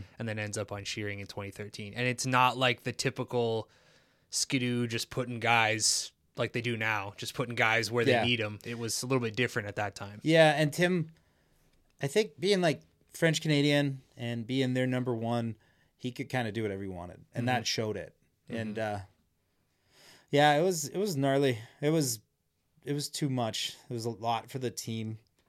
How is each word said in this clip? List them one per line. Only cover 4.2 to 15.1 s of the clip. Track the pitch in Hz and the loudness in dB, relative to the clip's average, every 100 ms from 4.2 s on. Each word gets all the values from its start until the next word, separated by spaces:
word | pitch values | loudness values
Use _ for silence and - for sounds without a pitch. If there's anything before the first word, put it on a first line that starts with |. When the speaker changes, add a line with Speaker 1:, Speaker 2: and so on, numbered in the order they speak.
| _ | _
Speaker 1:
Skidoo | - - 135 123 120 120 | -4 -2 0 0 0 0
just | 113 - | -2 -4
putting | - 123 117 | -6 -6 -2
guys | 113 117 110 110 - - - - _ - | 2 4 4 2 2 0 -2 -12 _ -4
like | 120 | -4
they | 123 | -2
do | 117 113 | -2 -2
now, | 110 107 98 - | 0 -2 -4 -8
just | 120 - | -8 -6
putting | 120 | -4
guys | 117 113 113 107 | 2 4 4 2
where | 120 | 2
they | 120 | 4
Speaker 2:
Yeah. | 120 113 | 4 4
Speaker 1:
need | 117 | 0
'em. | 107 104 117 | -2 -6 -10
It | 117 | -6
was | 113 - | -4 -4
a | 127 | 0
little | 131 | 0
bit | 117 107 | 0 0
different | 123 123 104 | 0 -2 -6
at | 104 | -4
that | 104 | -6
time. | - 101 104 | -8 -14 -4
Speaker 2:
Yeah, | 151 160 156 147 | 4 8 8 6
and | 156 | 2
Tim, | 147 175 185 156 - _ _ _ _ _ _ _ _ | 2 2 2 -2 -10 _ _ _ _ _ _ _ _
I | 139 | 0
think | 214 220 - | 0 0 -2
being, | 180 196 | 2 4
like, | 175 131 - _ _ | 4 0 -6 _ _
French | - 165 156 | 0 2 2
Canadian | 156 143 147 147 143 135 - - | 2 4 4 4 2 -2 -12 -10
and | 120 117 113 | -6 -6 -2
being | 131 131 | 0 2
their | 127 127 | 2 0
number | 127 123 | 0 0